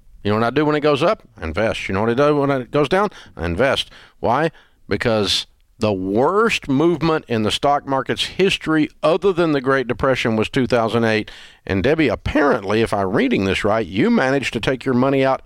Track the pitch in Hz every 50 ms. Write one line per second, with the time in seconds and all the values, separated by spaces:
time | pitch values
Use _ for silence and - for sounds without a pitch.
0 | _ - - - - 101 104 110 117 117 127 147 156 151 151 151 139 151 147 123
1 | 156 175 220 - - - _ - 87 80 78 92 110 107 92 - - - 95 95
2 | 110 113 117 123 147 147 147 143 139 139 139 131 123 - - 147 147 131 185 185
3 | 214 196 - - - - - - 82 87 85 87 127 135 117 - - - - -
4 | - - _ _ - 101 117 139 160 165 - - - _ _ _ - - 98 101
5 | - 120 110 110 101 92 - - - - _ _ _ _ _ - 110 107 104 95
6 | 92 95 98 110 135 156 185 208 226 220 - - - - 135 135 160 170 175 143
7 | 160 160 156 156 - - 120 110 107 104 - - - 143 143 143 - 135 135 131
8 | 123 - 120 101 - - - - 185 196 - - - 156 156 156 151 - - _
9 | - 156 170 190 - 202 185 156 175 165 147 139 123 139 135 135 127 117 123 -
10 | - 135 127 - - 123 110 107 107 - - 139 123 113 131 120 113 110 101 117
11 | 117 113 110 107 104 - - - - - - _ - - 92 98 90 127 156 160
12 | 160 120 95 - - - - 294 294 285 196 117 98 95 104 113 113 104 113 101
13 | 98 92 101 147 247 269 240 123 95 95 90 - - 104 107 113 110 80 92 101
14 | 156 233 240 214 135 131 135 139 120 - - 120 - - 135 120 - 135 127 123
15 | 127 135 143 135 135 135 131 - -